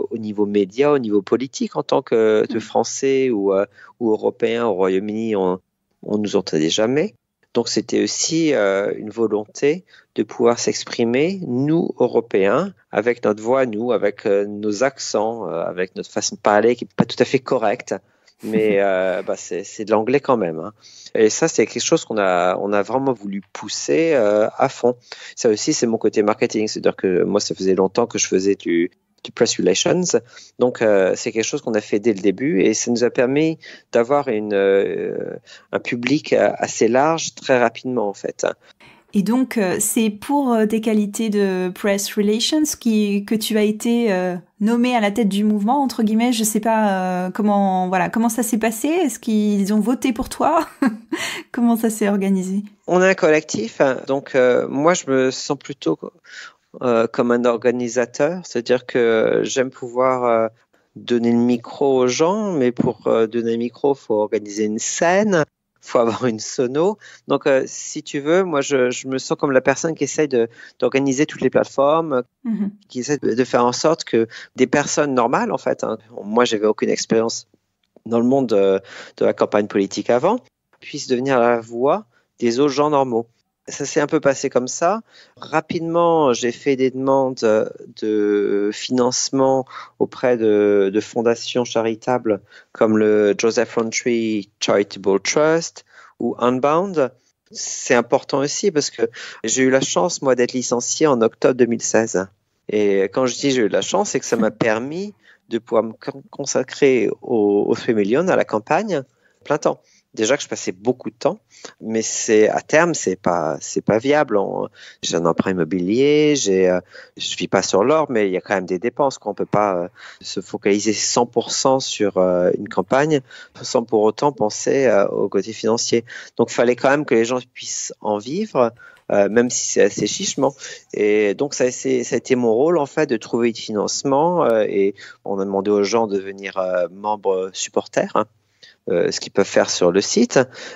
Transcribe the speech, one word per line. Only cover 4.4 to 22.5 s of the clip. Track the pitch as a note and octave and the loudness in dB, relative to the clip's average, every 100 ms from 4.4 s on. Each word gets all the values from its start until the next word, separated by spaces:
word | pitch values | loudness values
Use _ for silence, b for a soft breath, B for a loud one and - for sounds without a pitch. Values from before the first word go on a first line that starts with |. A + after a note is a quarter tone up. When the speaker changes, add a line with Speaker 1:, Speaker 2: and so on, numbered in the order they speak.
| A2+ A#2 A#2 | -2 0 0
Speaker 1:
au | |
Royaume-Uni, | F#2 F#2+ F#2+ G#2 G#2+ A2+ G2+ | 2 2 0 -2 -4 -2 0
on, | F#2 F#2 _ _ _ _ | 0 -2 _ _ _ _
on | - G#2+ | -4 -2
nous | G2+ F#2+ | 0 -2
entendait | - D#2 D#2+ | 0 0 0
jamais. | G#2+ A2+ C#3+ G#3 _ _ _ _ | 0 0 0 -2 _ _ _ _
Donc, | A#2+ A#2 | -4 -2
c'était | A2 - A2 | -4 -2 -2
aussi, | A#2 - - D#3+ D#3 | 0 -2 -2 0 0
euh, | B2 G2 G2 G#2 - | 2 2 0 -2 -6
une | G#2+ | -8
volonté | A#2 A2 G#2 G#2+ - C#3+ F#3 b b b | -2 0 0 -4 -2 0 0 b b b
de | - | -6
pouvoir | G#2+ - A#2 A#2+ | -6 2 2 2
s'exprimer, | G#2+ - - - A#2 B2+ E3 G3 D#3 | -2 -4 -6 -2 0 2 0 -2 -4
nous, | B2 D3 E3 - - | -2 0 0 0 0
Européens, | A#2+ A#2+ - G2+ G2 B2+ G3 - _ | 0 0 0 0 2 2 -2 -10 _
avec | - A#2 A#2 | -2 -2 0
notre | A2 G#2+ | -2 -2
voix, | A2+ C3+ B2+ | 0 0 0
nous, | G#2 B2 | -2 -2
avec, | G#2 G2+ - A2 | 0 0 -2 0
euh, | G2 G#2 | 0 0
nos | G#2 G#2+ G2+ | -4 -4 0
accents, | C3 - - G#2+ A2 A#2 F2 | -2 -2 -4 -2 -2 -4 -6
euh, | E2 | -6
avec | F2 F2+ F#2+ F#2+ | -6 -4 -6 -8
notre | - | -8
façon | G#2+ - G#2 | -6 -6 -2
de | |
parler | A2 G#2 A#2 B2 | 2 4 4 0
qui | |
n'est | - - | -6 -2
pas | - | -2
tout | - | 0
à | |
fait | B2 B2+ | 0 0
correcte. | - C3 A2 B2 - G2 b b b _ | 0 -2 0 -2 -6 -10 b b b _
Mais, | G#2+ A2 G#2+ G2 | -4 0 2 2
Speaker 2:
<laughs> | |
Speaker 1:
euh, | G2+ F#2 F#2 F#2 | 2 2 0 -2
bah, | G2 F#2+ | -4 -8
c'est, | - F2+ | -6 -8
c'est | G2+ - | -8 -10
de | G2+ | 0
l'anglais | G#2+ A2 A2 | 0 2 0
quand | - A#2+ | 2 0
même, | F2 D#2+ | 0 -4
hein. | F#2+ - B B B A2 | -10 -12 B B B 2
Et | G#2+ | 2
ça, | - E3 | 2 0
c'est | - A2 | 0 0
quelque | A#2+ | -2
chose | - E3 | -2 -2
qu'on | - A2 | -2 0
a, | F#2+ F2 F2+ | 2 2 2